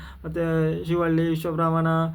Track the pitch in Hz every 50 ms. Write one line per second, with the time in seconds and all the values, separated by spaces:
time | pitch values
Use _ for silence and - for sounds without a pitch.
0 | 160 - - - - 160 160 170 165 165 160 160 160 160 160 170 - 160 175 175
1 | 170 165 160 160 165 165 160 160 165 175 160 160 165 165 160 165 165 160 160 165
2 | 165 165